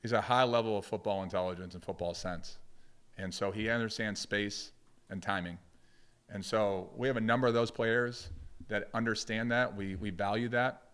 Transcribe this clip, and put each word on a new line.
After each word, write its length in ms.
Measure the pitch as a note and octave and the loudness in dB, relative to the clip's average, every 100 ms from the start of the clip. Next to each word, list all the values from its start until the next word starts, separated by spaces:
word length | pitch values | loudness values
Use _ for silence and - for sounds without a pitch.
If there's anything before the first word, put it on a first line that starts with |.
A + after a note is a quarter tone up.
he's 100 | A2+ | 2
a 80 | A2+ | 2
high 220 | G#2 B2 | 4 6
level 340 | B2+ A#2+ A2+ G#2 | 6 6 4 0
of 80 | |
football 380 | G2 G#2+ G#2+ G2 | -2 -4 0 0
intelligence 520 | F#2+ F#2+ F2+ F2+ F#2 | 0 0 0 -2 -8
and 80 | F2+ | -10
football 280 | - F#2 F2 | -8 -4 -4
sense. 440 | E2+ F#2 F2 - - - - - - - - | -4 -4 -4 -6 -10 -12 -16 -18 -20 -20 -8
And 160 | F#2+ | -8
so 200 | F2+ G2 | -2 -2
he 160 | G2+ A2 | 0 0
understands 480 | A#2 A2+ - A2 G2+ | 2 0 -2 -4 -4
space 520 | - G2+ G#2 - - - - - _ | -2 0 0 -4 -10 -16 -20 -20 _
and 140 | G2 | -8
timing. 340 | F#2+ G2 F2 E2+ - - - - - _ _ | -4 -4 -4 -10 -16 -20 -20 -20 -20 _ _
And 160 | G#2 | -8
so 460 | F#2+ A2 G#2 G2 F2+ - | 0 4 4 2 -4 -2
we 100 | B2+ | 0
have 100 | A#2+ | 2
a 40 | |
number 260 | A2 A#2+ B2+ | 4 4 6
of 80 | |
those 160 | A#2 A#2 | 4 2
players 600 | - A2+ A#2 A#2+ B2 - - - - - | 2 2 4 2 -4 -10 -12 -12 -14 -4
that 200 | G#2+ - | -2 -2
understand 580 | A#2 A2+ G#2+ - A2 A#2 | 0 0 0 -2 -2 2
that. 220 | A#2 B2+ G2+ | 2 2 0
We, 180 | G2 F#2+ | -4 -4
we 140 | G#2 | -4
value 380 | F2+ G2+ G#2+ A#2+ | 0 0 2 2
that. 340 | A#2+ B2+ - - | 2 2 -2 -16